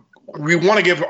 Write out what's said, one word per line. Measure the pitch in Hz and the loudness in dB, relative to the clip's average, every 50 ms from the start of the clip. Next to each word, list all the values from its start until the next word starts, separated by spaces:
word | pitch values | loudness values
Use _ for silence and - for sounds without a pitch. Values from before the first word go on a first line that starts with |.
| _ _ _ _ _ - - 156 | _ _ _ _ _ -18 -12 -8
we | 147 156 175 | -2 0 0
wanna | 165 165 196 214 208 | 2 2 2 2 2
give | 175 180 175 151 165 - | 2 2 0 0 0 0